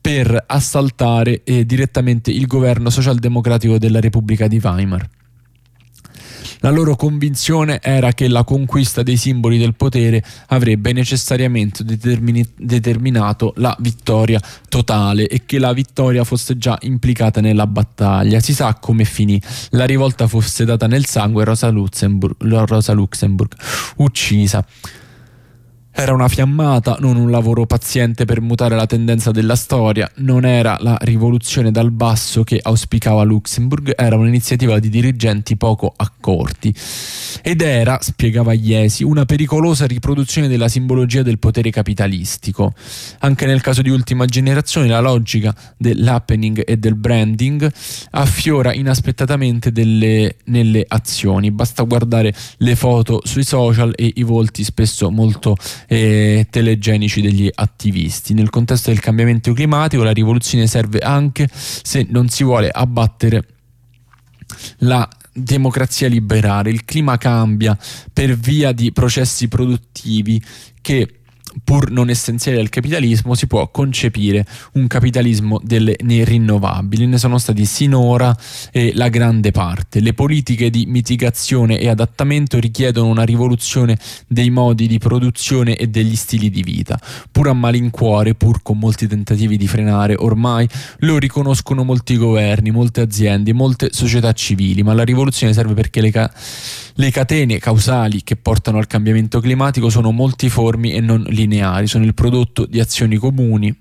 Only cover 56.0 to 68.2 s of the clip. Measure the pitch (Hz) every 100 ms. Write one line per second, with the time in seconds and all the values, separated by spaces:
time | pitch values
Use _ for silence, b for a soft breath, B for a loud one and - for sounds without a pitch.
56 | 110 107 107 107 107 120 113 110 104 107
57 | 104 104 104 101 101 - 107 _ 104 95
58 | 78 - - 107 110 - 117 127 - 107
59 | - 110 117 117 117 120 151 147 156 139
60 | 110 107 110 120 113 123 110 120 107 107
61 | 117 143 143 131 143 - - - - 139
62 | 95 123 123 - 135 120 104 - 127 120
63 | 113 - 117 110 - _ _ _ _ _
64 | _ _ _ _ - B B B 123 127
65 | 117 - - - 123 135 131 127 131 -
66 | 131 117 104 110 107 101 104 113 - 151
67 | 147 120 131 117 110 104 110 104 B B
68 | B -